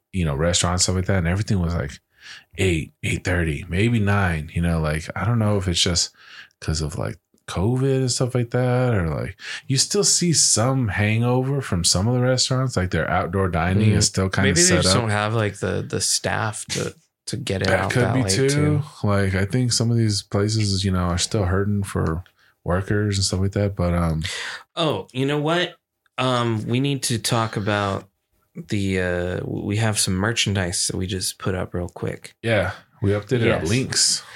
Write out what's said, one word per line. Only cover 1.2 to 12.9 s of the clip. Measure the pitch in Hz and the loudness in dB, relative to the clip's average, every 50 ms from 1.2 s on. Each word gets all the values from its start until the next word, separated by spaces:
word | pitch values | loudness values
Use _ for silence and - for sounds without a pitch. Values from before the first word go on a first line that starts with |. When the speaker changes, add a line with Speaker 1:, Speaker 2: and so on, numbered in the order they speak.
| 82 | 0
Speaker 1:
everything | 82 92 101 107 - 107 92 | 0 0 -2 -2 -2 0 0
was, | 85 85 85 | 0 0 -2
like, | 85 - 69 - - _ _ _ _ - - - - - _ - | -2 -4 -6 -10 -16 _ _ _ _ -20 -20 -20 -20 -20 _ -4
eight, | - 95 92 85 78 71 - - _ - | -2 0 0 0 0 -2 -6 -12 _ -4
eight | - 92 - - | -4 -4 -2 -2
thirty, | 95 87 87 82 80 71 71 87 80 | -2 0 0 0 0 -2 -4 -6 -4
maybe | 85 92 110 120 120 110 | 0 0 2 2 2 2
nine, | 98 101 101 101 95 90 82 78 73 76 - | 2 2 2 2 2 0 0 -2 -4 -4 -2
you | 85 85 | 0 0
know, | 85 82 80 | 2 2 0
like, | 78 76 76 80 - - - | 0 0 -2 -4 -6 -8 -8
I | - 90 | -4 -2
don't | 113 120 113 | 0 2 2
know | 107 104 104 | 2 2 2
if | 101 95 | 2 0
it's | 95 85 - | 0 0 0
just | - 95 87 - - - - - - - - - - - _ _ | 0 0 0 0 -2 -4 -8 -18 -20 -20 -20 -20 -20 -20 _ _
'cause | - - 78 80 | -6 -4 -2 -2
of, | 80 71 - | -4 -4 -4
like, | - 52 53 - - _ _ _ _ _ | -6 -6 -6 -8 -10 _ _ _ _ _
covid | - - 85 92 117 127 131 135 139 131 | -8 -4 -2 0 0 0 0 2 2 2
and | 131 131 123 | 2 0 0
stuff | - - 131 120 - | 0 0 -2 0 0
like | 123 120 - | 0 0 0
that, | - 123 127 123 123 127 127 123 113 | 0 0 2 2 2 2 2 2 2
or, | 95 85 80 | 2 0 0
like, | 73 58 60 90 - - - - - - - | -2 -2 -4 -6 -8 -12 -12 -12 -12 -12 -4
you | - 135 | -2 0
still | 131 - - - 208 175 | 0 0 2 2 2 2
see | - - - 175 175 147 | 2 2 2 2 2 4
some | - - - - 107 113 131 135 135 123 | 4 4 4 4 2 2 2 2 0 0
hangover | 101 87 - 104 104 110 113 120 123 123 127 131 135 139 139 | 0 0 2 2 2 2 2 2 2 2 2 2 0 -2 -2
from | - - 101 85 80 | -2 -2 -2 0 2
some | - - 87 98 | 2 2 2 2
of | 120 127 | 2 2
the | 123 | 2
restaurants, | 123 127 127 123 - - 131 127 131 127 - | 2 2 2 2 2 0 0 0 0 0 0
like, | - 92 | 0 0
their | 90 | 0